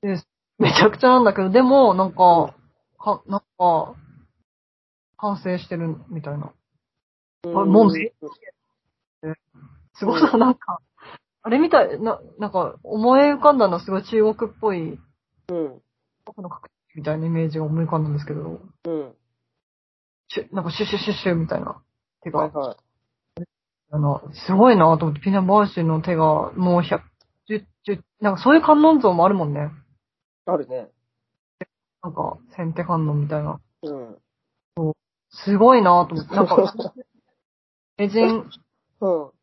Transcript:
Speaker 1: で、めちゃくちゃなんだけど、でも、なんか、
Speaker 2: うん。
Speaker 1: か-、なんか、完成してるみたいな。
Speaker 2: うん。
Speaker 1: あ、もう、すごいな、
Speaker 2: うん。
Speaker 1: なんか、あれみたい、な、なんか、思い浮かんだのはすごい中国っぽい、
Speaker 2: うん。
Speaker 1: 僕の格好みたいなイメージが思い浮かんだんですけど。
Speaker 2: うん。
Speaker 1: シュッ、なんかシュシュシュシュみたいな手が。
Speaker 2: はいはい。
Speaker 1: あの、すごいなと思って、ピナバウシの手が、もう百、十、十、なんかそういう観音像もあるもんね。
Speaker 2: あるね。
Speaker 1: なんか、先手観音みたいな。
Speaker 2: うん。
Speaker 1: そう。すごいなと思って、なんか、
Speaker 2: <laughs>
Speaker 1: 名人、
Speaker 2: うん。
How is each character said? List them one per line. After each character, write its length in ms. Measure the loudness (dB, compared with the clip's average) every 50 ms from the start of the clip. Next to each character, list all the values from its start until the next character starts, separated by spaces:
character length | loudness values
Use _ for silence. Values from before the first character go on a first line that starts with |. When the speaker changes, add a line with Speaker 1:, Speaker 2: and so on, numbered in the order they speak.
Speaker 1:
で、 200 | -4 -6 -6 -6 -8 _ _ _ _ _ _ _
め 140 | 0 2 2
ち 80 | 4
ゃ 80 | 2 2
く 80 | 2 2
ち 80 | 2
ゃ 40 | 4
な 100 | 4 6
ん 40 | 4
だ 100 | 4 2
け 80 | 2
ど、 80 | -2 2
で 120 | 4 4
も、 320 | 4 6 6 6 6 4 4
な 120 | 2 0
ん 80 | -2 0
か、 100 | 4 4
Speaker 2:
う 240 | 6 6 4 2 -2
ん。 60 | -6 _ _ _ _ _ _ _ _ _
Speaker 1:
か-、 240 | -6 -6 -6 -6 _ -8
な 100 | -8 -8
ん 40 | _ _ _ _
か、 380 | 0 2 2 0 -2 -4 -12 -20 -20 _ _ _ _ _ _ _ _ _ _ _ _ _ _ _ _ _ _ _ _ _ _ _
完 200 | -8 -8 -8 -6
成 180 | -6 -6 -6 -6
し 80 | -8 -10
て 80 | -10
る 220 | -8 -6 -8 -8 -10 -14 _
み 120 | -14 -12
た 120 | -12 -10 -10
い 60 | -10
な。 140 | -12 -14 _ _ _ _ _ _ _ _ _ _ _ _ _ _ _ _ _ _ _
Speaker 2:
う 60 | -6
ん。 100 | -2 0
Speaker 1:
あ、 60 | 2
も 220 | 4 6 6 6 6
う、 40 |
す 60 | 2 0 -6 -8 _ _ -18 -18 -18 _ _ -20 _ _ _ _ _ _ _ _ _ _ _ _ _ _ -14 -14 -14 _ _ _ _ _ -20 -20 -20 _ _ _ _ -6 -4
ご 120 | -2 0 2
い 40 |
な、 100 | 2 2
Speaker 2:
う 60 | 4 2
ん。 20 |
Speaker 1:
な 120 | 2 2
ん 40 | 2
か、 240 | _ -4 -12 -12 -12 _ _ _ _ -20 -20 -20 -20 _ _ _ _
あ 80 | _ -4
れ 100 | 0 0
み 100 | 0 4
た 140 | 4 4 4
い、 160 | 4 -2 -6
な、 220 | -6 -6 -6 -8 -10 -20 _ _
な 80 | -12 -6
ん 40 |
か、 280 | -4 -4 -4 -4 -8 -14 _
思 340 | -10 -8 -2 2 4 4 6
い 160 | 4 4 2
浮 80 | 4
か 100 | 4 4 4
ん 40 | 4
だ 100 | 2 0
の 60 | 0
は 40 | -2
す 120 | -6 -6
ご 80 | -6 -6
い 40 | -6
中 320 | -4 0 0 0 0 0
国 160 | -4 -8 -10
っ 20 | -10 _
ぽ 140 | -4 -4 -4
い、 260 | -4 -6 -10 -12 -14 -20 _ _ _ _ _ _ _ _ _
Speaker 2:
う 40 | -8
ん。 280 | -6 -6 -8 -10 -16 _ _ _ _ _ _ _ _ _
Speaker 1:
僕 160 | -20 -18 -16
の 80 | -16 -16
格 200 | -16 -18 -20 -20
好 40 | _ _ _ _ _
み 80 | -12 -8
た 100 | -8 -6
い 40 | -6
な 60 | -4
イ 40 | -4
メ 160 | -2 -2 -4
ー 40 | -4
ジ 100 | -4 -6
が 60 | -6
思 160 | -4 -4 -4
い 40 | -4
浮 40 | -2
か 100 | -2 -2
ん 40 | -2
だ 60 | -2
ん 40 | -4
で 60 | -6
す 60 | -6
け 80 | -8 -10
ど。 280 | -10 -10 -12 -14 -14 -18 -20 _ _ _
Speaker 2:
う 60 | -8
ん。 240 | -8 -8 -8 -10 -16 _ _ _ _ _ _ _ _ _ _ _ _ _ _ _ _ _ _ _ _ _ _ _
Speaker 1:
シ 140 | -12 -12
ュ 80 | -12 _
ッ、 60 | -10
な 60 | -8
ん 40 | -8
か 60 | -8
シ 120 | -6 -8 -8
ュ 20 |
シ 100 | -6 -6
ュ 40 | -8
シ 120 | -6 -6
ュ 20 | -8
シ 160 | -6 -4 -4
ュ 40 | -2
み 120 | -2 -4 -4
た 100 | -6 -8
い 40 |
な 200 | -8 -10 -12 -14 _ _ _ _ _ _ _ _
手 100 | _ -8
が。 100 | -6 -6
Speaker 2:
は 60 | -6 -4
い 40 |
は 220 | -6 -8 -8 -8 -10
い。 40 | _ _ _ _ _ _ _ _ _ _ _ _ -16 -16 _ _ _ _ _ _ _ _ _
Speaker 1:
あ 80 | -6 -4
の、 240 | -2 -2 -4 -4 -8 -16 -20
す 180 | -18 -6 -2
ご 180 | 2 4 6 6
い 40 | 6
な 220 | 6 6 4 4 2
と 80 | 0
思 80 | -4 -4
っ 20 |
て、 60 | -4
ピ 100 | -4 -2
ナ 100 | 0 0
バ 200 | 0 2 2 2
ウ 60 | 2 2
シ 140 | -2 -4 -2
の 180 | -2 -2 -2
手 140 | -2 -2 -2
が、 360 | 0 2 2 2 0 -2 -6
も 280 | -6 -4 0 0 2 0
う 20 |
百、 220 | 0 -2 -4 -6 -6 _ _ _ _ _ _ _ _ _
十、 180 | -10 -10 -10 _ _ _ _
十、 180 | -8 -8 -8 -10 _ _ _
な 120 | -4 -4
ん 40 | -4
か 60 | -2
そ 100 | 2 4
う 40 | 4
い 20 | 4
う 20 |
観 220 | 6 4 4 6 6
音 160 | 4 4 4
像 140 | 2 2 2
も 100 | 2 2
あ 40 | 2
る 60 | 2
も 100 | 0 -2
ん 80 | -4 -4
ね。 180 | -6 -8 -10 -12 -16 _ _ _ _ _ _ _ _ _ _ _ _ _
Speaker 2:
あ 100 | -6 -6
る 120 | -6 -6 -6
ね。 220 | -10 -12 -12 -14 _ _ _ _ _ _ _ _ _ _ _ _ _ _ -20 _ _ _ _ _ _ _ -16
Speaker 1:
な 60 | -14
ん 40 | -10
か、 240 | -8 -8 -8 -8 -12 _ _ _
先 180 | -10 -8 -8 -6
手 100 | -8 -6
観 260 | -4 -2 -2 -2 -2
音 120 | -2 -2
み 80 | -4 -4
た 100 | -4 -6
い 40 | -6
な。 180 | -6 -10 -12 _ _ _ _ -14
Speaker 2:
う 80 | -12
ん。 300 | -12 -12 -14 -16 -20 _ _ _ _ _ _ _ _ _ _ _ _
Speaker 1:
そ 140 | -6 -6 -6
う。 20 | -6 _ _ _ _ _ _ _
す 280 | _ -12 -4 -2 2 4
ご 180 | 6 6 6
い 60 | 6
な 240 | 6 6 4 4 2
と 100 | 0 -4
思 80 | -8 -8
っ 40 | -6
て、 80 | 0
な 80 | 0 0
ん 40 | 2
か、 260 | 4 2 2 2 -2
Speaker 2:
<laughs> 180 | -8 -12 -12 _ -16 -20 _ _ _ _ _ _ _ _ _ _ _ _ _ _ _ _ _ _ _
Speaker 1:
名 120 | -4 -2
人、 400 | 2 2 2 2 2 -2 -6 -10 -20 -20 _ _ _ _ _ _ _ _
Speaker 2:
う 100 | -2 -2
ん。 220 | -2 -2 -4 -8 _ _